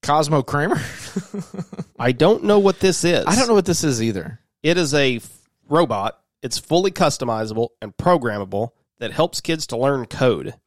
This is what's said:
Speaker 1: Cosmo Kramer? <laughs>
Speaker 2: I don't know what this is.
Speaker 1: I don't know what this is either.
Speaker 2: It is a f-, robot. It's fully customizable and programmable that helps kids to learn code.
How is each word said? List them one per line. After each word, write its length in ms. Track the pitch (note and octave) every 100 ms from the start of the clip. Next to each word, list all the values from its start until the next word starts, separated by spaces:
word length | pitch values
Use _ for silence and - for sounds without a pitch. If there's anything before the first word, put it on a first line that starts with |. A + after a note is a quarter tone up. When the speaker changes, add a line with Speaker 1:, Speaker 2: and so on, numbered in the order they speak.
Speaker 1:
Cosmo 400 | - D3 D3 D3+
Kramer? 380 | C3 C#3+ D#3+ A#3+ C3 - - - - G3+
<laughs> 600 | - G3 - - - _
Speaker 2:
I 120 | A#2+
don't 320 | B2+ D#3+ A3
know 160 | G#3 G#3
what 220 | G3 -
this 240 | F#3+ E3+
is. 200 | E3+ E3
Speaker 1:
I 120 | - G#3
don't 100 | B3
know 80 |
what 120 | A3 F3+
this 160 | E3+
is 180 | D#3+ A#2+
either. 380 | A2+ G2 D#2 A2 _ _
Speaker 2:
It 140 | D3+ F3
is 160 | D#3+
a 220 | D3 C#3 A#2+
f-, 220 | - - _ _ _
robot. 500 | D3+ D#3+ G#2+ G2+ - _ _
It's 160 | C3 -
fully 340 | - E3 F#3+
customizable 760 | F#3 E3+ - B2 A2+ A2 G#2+ A#2 _
and 140 | G#2+ _
programmable 720 | F3 F3 B2 G#2 G2 G2 A#2 _ _ _
that 120 | A2+
helps 300 | - E3+ -
kids 260 | - E3 -
to 80 | A#2
learn 300 | C3+ C#3 A#2
code. 480 | - C3 F#2 C2 -